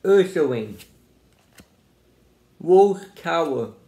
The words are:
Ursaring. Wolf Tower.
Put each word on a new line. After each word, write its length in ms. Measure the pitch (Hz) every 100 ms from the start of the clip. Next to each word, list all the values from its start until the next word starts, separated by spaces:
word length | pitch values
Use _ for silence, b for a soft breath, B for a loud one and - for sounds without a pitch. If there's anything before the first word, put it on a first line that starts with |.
Ursaring. 800 | 190 196 185 175 139 120 107 92 - _ _ _ _ _ _ _ _ _ _ _ _ _ _ _ _ _
Wolf 420 | 160 185 202 190 - -
Tower. 580 | 170 170 156 123 110 -